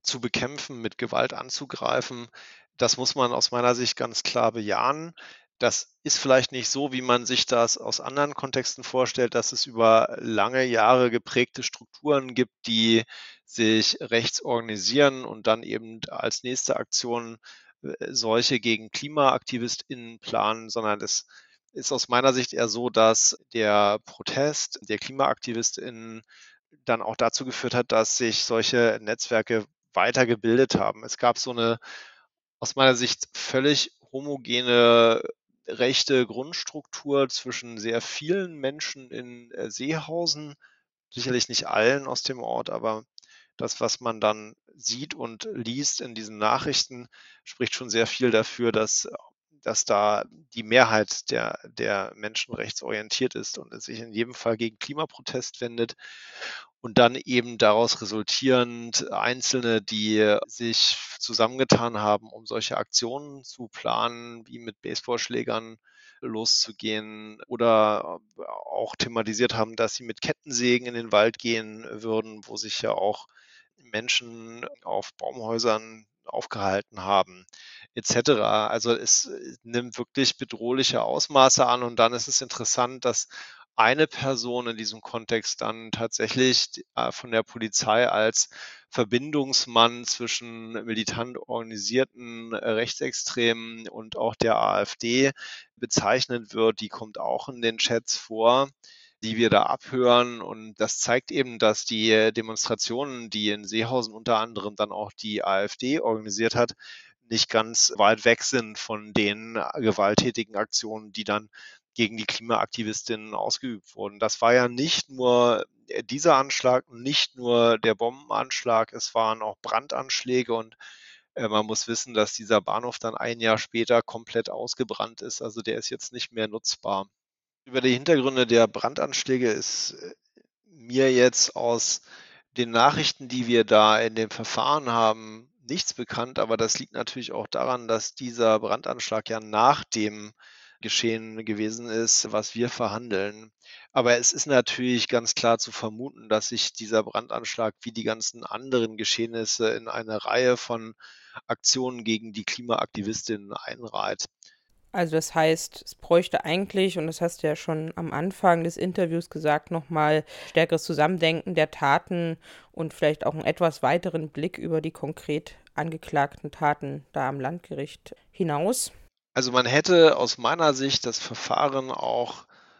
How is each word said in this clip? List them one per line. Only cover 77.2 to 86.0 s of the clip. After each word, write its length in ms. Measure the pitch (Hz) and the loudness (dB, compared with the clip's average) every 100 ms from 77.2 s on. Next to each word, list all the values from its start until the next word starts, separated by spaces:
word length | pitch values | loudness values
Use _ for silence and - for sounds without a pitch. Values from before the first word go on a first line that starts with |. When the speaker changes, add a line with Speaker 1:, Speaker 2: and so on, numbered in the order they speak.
| 95 92 92 - - - - | 2 -4 _ -20 -20 -20 -14
Speaker 1:
et 120 | - - | -8 -2
cetera. 600 | 120 120 123 110 107 107 | 0 2 2 2 2 0
Also 260 | 113 117 | -2 0
es, 320 | 117 113 - 262 | 0 2 2 2
äh, 300 | - 135 123 | -10 -14 -18
nimmt 340 | 117 120 120 113 | -6 -6 -6 -8
wirklich 380 | 120 - 127 - | -6 0 0 0
bedrohliche 640 | 131 113 117 131 131 120 | -10 -8 -2 0 2 0
Ausmaße 640 | 113 - - 143 131 135 123 | 0 0 2 6 8 8 4
an 160 | 123 | 2
und 160 | 123 117 | -2 2
dann 140 | 117 | 2
ist 160 | 120 - | 2 -2
es 120 | - | -2
interessant, 640 | 127 - 117 - 123 131 | -2 -6 -4 0 -2 -2
dass 220 | 123 110 - - - - _ - | -2 -2 -4 -12 -18 -20 _ 2
eine 320 | 113 139 156 | 4 6 2
Person 580 | - 135 131 120 120 120 | 0 -2 -2 -4 -4 -6
in 100 | 113 | -6
diesem 240 | 107 110 | -8 -10
Kontext 600 | - 113 110 113 - - | -10 -10 -2 -2 -2 -6
dann 320 | 113 113 113 | -6 -6 -8
tatsächlich, 920 | 110 | -6